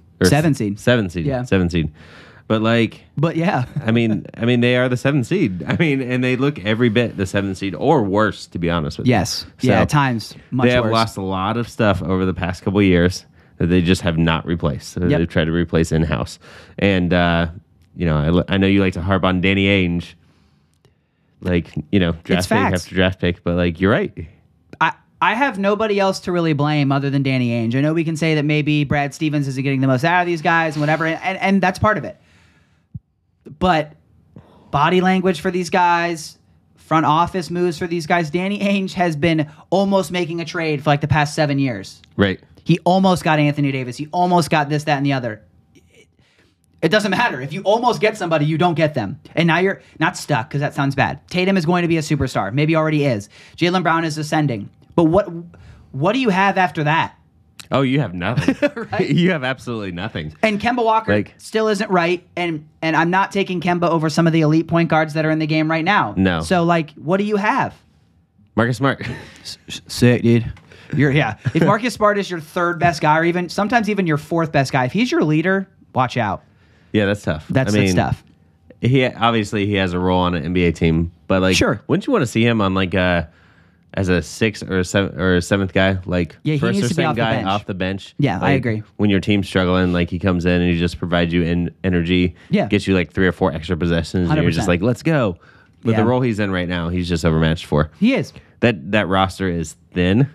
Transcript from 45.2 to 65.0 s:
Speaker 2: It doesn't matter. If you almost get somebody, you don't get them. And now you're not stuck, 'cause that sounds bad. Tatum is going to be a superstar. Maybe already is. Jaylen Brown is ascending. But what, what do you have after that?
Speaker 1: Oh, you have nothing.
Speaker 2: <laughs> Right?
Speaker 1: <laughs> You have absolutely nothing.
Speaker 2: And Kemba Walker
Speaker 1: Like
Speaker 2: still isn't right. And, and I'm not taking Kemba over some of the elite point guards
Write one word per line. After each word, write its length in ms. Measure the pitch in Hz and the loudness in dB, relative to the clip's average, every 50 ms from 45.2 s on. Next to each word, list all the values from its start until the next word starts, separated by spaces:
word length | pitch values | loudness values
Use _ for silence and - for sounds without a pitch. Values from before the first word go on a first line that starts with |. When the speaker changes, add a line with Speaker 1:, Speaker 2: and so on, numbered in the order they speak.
| 123 113 107 - _ _ _ _ _ _ _ - _ _ _ _ _ _ _ _ _ _ _ _ _ _ _ _ _ _ _ - | -4 -6 -10 -10 _ _ _ _ _ _ _ -20 _ _ _ _ _ _ _ _ _ _ _ _ _ _ _ _ _ _ _ -2
Speaker 2:
It 60 | - 165 | 0 2
doesn't 200 | 214 208 208 196 | 2 2 4 4
matter. 300 | 185 - 240 - - 127 | 4 4 4 0 -2 -4
If 100 | 135 147 | -8 -8
you 80 | 156 196 | -8 -4
almost 380 | - 190 214 233 247 240 208 151 | 0 2 2 4 4 2 2 2
get 160 | 202 214 214 | 0 0 0
somebody, 300 | - 180 170 160 151 147 | -2 -2 0 0 2 2
you 100 | 156 160 | 0 0
don't 180 | 147 180 180 160 | 2 2 2 2
get 200 | 165 160 147 - | 2 0 0 0
them. 260 | 127 104 95 - - - - - | -2 -6 -6 -8 -12 -14 -8 -2
And 120 | - 170 | 0 2
now 120 | 165 156 175 | 4 4 2
you're 240 | 185 196 180 - - - - - | 2 0 -2 -4 -12 -14 -4 -2
not 180 | 160 180 - | -2 -2 -2
stuck, 320 | - - - 139 113 110 - | -4 -4 -2 -2 -2 -2 -4
'cause 120 | - 139 | -4 -4
that 120 | 147 - - | -4 -4 -2
sounds 200 | 151 139 139 - | -2 -2 -2 0
bad. 260 | 135 117 76 - - _ - | 0 0 0 -2 -8 _ -6
Tatum 300 | - 180 180 196 196 185 | -2 0 0 2 2 0
is 80 | 151 | 2
going 160 | 170 180 175 | 2 0 2
to 60 | 170 160 | 2 0
be 100 | 170 160 | 0 0
a 20 | |
superstar. 520 | 151 - 151 143 135 120 - 120 98 98 120 | 0 0 -2 -2 -2 -2 -2 -2 -4 -2 0
Maybe 200 | 143 156 156 165 | 0 2 2 2
already 300 | 160 156 156 156 147 143 | 2 2 2 2 2 2
is. 240 | 139 117 104 101 - _ - - - - | 0 0 -2 -6 -10 _ -20 -20 -14 -6
Jaylen 260 | - 160 175 180 190 | -2 0 0 0 2
Brown 220 | 165 170 165 165 170 | 0 2 0 0 0
is 120 | 160 151 | -2 -4
ascending. 540 | 156 151 151 170 156 151 131 117 101 107 - _ _ - _ - | -6 -4 -2 0 0 0 0 -2 -4 -8 -12 _ _ -12 _ 0
But 80 | 170 170 | 2 4
what, 240 | 156 170 202 208 180 165 170 170 175 - - - - - - - - | 4 4 2 0 0 -6 -12 -14 -16 -20 -20 -20 -20 -20 -20 -20 -12
what 200 | - 135 156 190 233 | -6 -2 0 0 0
do 60 | 269 | 0
you 100 | 262 214 | 0 0
have 260 | 180 190 196 196 - | 2 2 2 2 2
after 280 | 190 185 180 175 165 147 | 0 0 0 0 -2 -2
that? 320 | 147 160 160 113 - - _ _ _ _ _ _ _ _ - - - | 0 0 0 -2 -4 -6 _ _ _ _ _ _ _ _ -18 -8 -4
Speaker 1:
Oh, 120 | - 131 | -2 0
you 180 | 139 127 135 151 | 0 2 0 0
have 140 | 120 90 90 | -2 -2 -4
nothing. 420 | 87 87 104 127 - - 277 254 - 294 285 | -4 -4 -2 -2 0 0 0 0 0 -2 -4
Speaker 2:
<laughs> 160 | - 233 208 - | -4 -4 -10 -6
Right? 180 | - - 185 - | -4 -2 0 0
Speaker 1:
<laughs> 40 | 151 | 2
You 160 | 175 170 185 | 2 2 2
have 120 | 175 143 127 | 0 0 -2
absolutely 480 | 127 - - - 123 117 110 101 95 | -4 -6 -6 -8 -8 -8 -6 -6 -8
nothing. 420 | 87 87 101 113 - 92 78 78 - - | -8 -8 -8 -6 -6 -8 -8 -8 -6 -2
Speaker 2:
And 160 | 220 220 208 202 | -2 -2 0 0
Kemba 240 | 214 240 247 247 226 | -2 -2 -2 0 0
Walker 280 | 226 220 220 220 196 | 2 2 0 2 0
Speaker 1:
Like 220 | 208 208 196 - - | 0 0 -2 -4 -10
Speaker 2:
still 320 | - - - - 220 220 214 | -20 -12 -6 -2 -2 0 0
isn't 220 | 208 190 220 202 | 0 -2 -2 0
right. 360 | 185 175 170 175 180 175 - _ - | 0 0 2 0 -2 -4 -6 _ -8
And, 320 | 175 175 170 160 151 156 - _ - | -6 -4 -4 -4 -6 -10 -14 _ -6
and 160 | 160 160 160 | -2 0 2
I'm 140 | 160 165 170 | 2 2 2
not 200 | 180 190 196 196 | 2 0 0 0
taking 300 | - 196 185 185 185 170 | -2 -4 -2 -2 -2 -4
Kemba 280 | - 175 175 170 170 156 | -2 -2 0 0 0 0
over 180 | 165 160 156 160 | 0 0 0 0
some 180 | 151 170 170 | 2 2 2
of 60 | 165 | 4
the 80 | 156 165 | 4 4
elite 260 | 151 151 156 160 165 | 2 4 2 2 0
point 220 | 160 165 170 165 147 | 0 0 0 2 2
guards 240 | 165 156 | 2 0